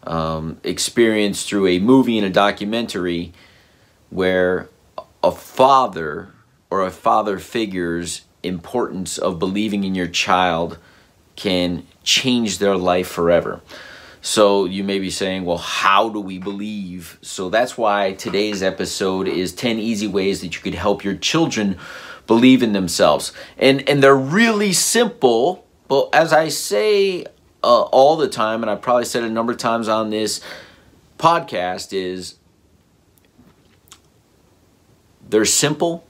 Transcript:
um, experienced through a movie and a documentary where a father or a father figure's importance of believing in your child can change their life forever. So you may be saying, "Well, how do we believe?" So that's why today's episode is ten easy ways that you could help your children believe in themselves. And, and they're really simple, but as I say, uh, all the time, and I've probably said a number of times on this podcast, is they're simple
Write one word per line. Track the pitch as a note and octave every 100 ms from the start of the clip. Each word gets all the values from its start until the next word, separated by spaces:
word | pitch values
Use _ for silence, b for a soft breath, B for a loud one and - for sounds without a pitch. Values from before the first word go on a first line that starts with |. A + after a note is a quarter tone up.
um, | - E2 D#2+ D#2+ D#2+ -
experienced | - F2+ - - A2+ G#2+ G#2 F2+ -
through | G#2 F#2+
a | F2+
movie | G#2 C3 A#2 A2+
and | G2
a |
documentary | F#2 G2+ G2 G2+ A2+ A#2 G2+ F2 F2 E2+ b b b b b b b _
where | - F#2 F#2 F2+ F#2 F2 _ _ - - _
a | F2
father | - - - C3 C3+ B2 F#2 D#2+ D2 F#2 _ _ _ _
or | F#2+ F#2
a |
father | F2+ A2+ A2 G#2 F#2+
figure's | E2 A#2+ A2 F#2 F2 E2+ E2+ - _ _
importance | F2 F#2 - B2 A2+ F#2 F2+ -
of | - F2
believing | F#2+ G2 G#2+ G2+
in | F#2+
your | F#2+ F2
child | - - F2+ F2+ E2 E2+ E2+ b b b b _ -
can | G2+ F2+ F2 F2 - _
change | - - C3 B2 A2 F2+
their | G2 F#2+
life | F2+ F2+ F2+
forever. | - E2+ E2+ - - - B B B B B
So | - - G2+ G2+
you | F#2 F#2+
may | G2 G2
be | F#2+
saying, | F2 F#2+ F#2+
"Well, | F2 F2
how | - - G2 G2 A2+
do | G#2+
we | F#2+ F#2
believe?" | F#2 G2+ G#2 G#2 F#2+ F2+ E2 -
So | - - F#2
that's | G#2+ B2 -
why | A2+ G2+ G2
today's | F#2+ A2+ G2 G#2+ G2+
episode | F#2+ F#2 F#2 - G2 F#2 F#2+
is | D2 F2+
ten | - B2 A2+
easy | A2 G#2+ G#2
ways | F#2+ F#2+ F2+
that | F2+
you | -
could | G2 E2+
help | G2+ G2+
your | G2+
children | F2+ - D#3 D#3+ A2 G#2 F2+ B B B B -
believe | A#2 B2+ C3
in | A#2+
themselves. | G2+ F2+ - F2 D2 - B B B
And, | C3 C#3 C#3
and | C#3+
they're | C#3 C#3
really | C3+ F3+ A#3 G#3 G#3
simple, | F3 - A3 A#3 - C3 A2+ C#3 F#3 _ _ _
but | C3+ B2+
as | D3 E3
I | D#3 D#3+
say, | - - G3+ G#3+ G#3 G3 F#3 - _ _ _
uh, | - A#2+
all | - B2+ C#3 D#3+
the | C3+
time, | - A2 A2+
and | A2+
I've | G2+
probably | - B2 A2+
said | B2
a | A#2
number | A2+ A#2
of | A#2
times | A#2+ A#2 A2
on | A2 A2
this | G#2+ G#2+ - B B B B B _ _ _
podcast, | E3 E3+ - G#2+ F2+ F#2+ -
is | G2 F#2 F#2 F2+ - _ _ _ _ _ _ _ _ _ _ _ _ _ _ _ - _ _ _ _ _ _ _ _ _ _ _ _ -
they're | G#2+
simple | G#2+ - D3 D#3 E3+ E3+